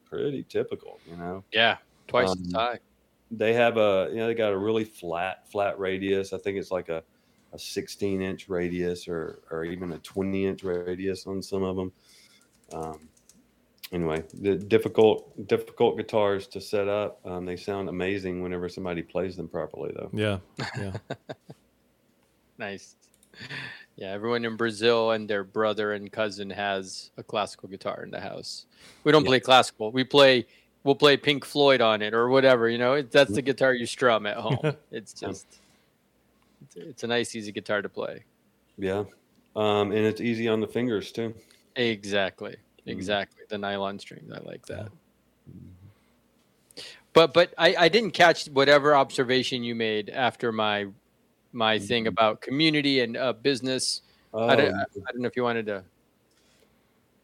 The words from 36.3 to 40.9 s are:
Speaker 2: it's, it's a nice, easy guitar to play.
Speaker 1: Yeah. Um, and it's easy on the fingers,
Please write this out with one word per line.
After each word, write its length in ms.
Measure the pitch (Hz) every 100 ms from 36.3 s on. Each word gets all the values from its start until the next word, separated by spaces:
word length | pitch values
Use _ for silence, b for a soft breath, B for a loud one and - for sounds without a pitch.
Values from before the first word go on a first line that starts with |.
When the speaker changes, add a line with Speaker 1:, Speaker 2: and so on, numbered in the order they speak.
| _ _ _
Speaker 2:
it's, 140 | 143 175
it's 260 | 170 131
a 20 | 117
nice, 260 | 120 113
easy 160 | 117 104
guitar 300 | 104 98 104
to 60 | 98
play. 360 | - - - - _ _ _ _ -
Speaker 1:
Yeah. 260 | 95 95 101 - _ _ _ 107
Um, 340 | 107 104 101
and 140 | 107 107
it's 140 | 107
easy 260 | 120 113 113
on 120 | 110
the 80 | 104
fingers, 420 | 117 123